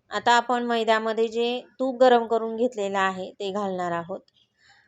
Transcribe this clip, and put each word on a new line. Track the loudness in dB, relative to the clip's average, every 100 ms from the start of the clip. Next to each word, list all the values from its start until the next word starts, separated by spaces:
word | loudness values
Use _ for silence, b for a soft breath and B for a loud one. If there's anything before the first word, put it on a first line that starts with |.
| -10
आता | -2 4
आपण | 4 4 -2
मैद्यामध्ये | 0 0 2 2 0 0 -2
जे | 0 -2 -4 -8 -6
तूप | -4 4
गरम | 6 6 4
करून | -2 -2 -2
घेतलेलं | -2 -2 -4 0
आहे | -2 -2 -10
ते | -10 -6
घालणार | -4 -4 -4 -4
आहोत. | -6 -6 -12 _ _ _ b b b